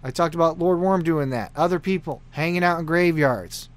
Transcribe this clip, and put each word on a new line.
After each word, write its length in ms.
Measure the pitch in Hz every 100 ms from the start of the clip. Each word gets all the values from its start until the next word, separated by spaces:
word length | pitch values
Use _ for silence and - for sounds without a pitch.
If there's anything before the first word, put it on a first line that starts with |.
I 80 | 135
talked 240 | 127 170
about 240 | 165 165 160
Lord 200 | 170 175
Worm 240 | 185 190
doing 280 | 165 160 139
that. 200 | 127 101 -
Other 220 | 170 175
people 440 | 180 190 - 135 -
hanging 340 | - 160 175
out 140 | 175 170
in 60 | 160
graveyards. 800 | 165 175 160 143 117 85 - -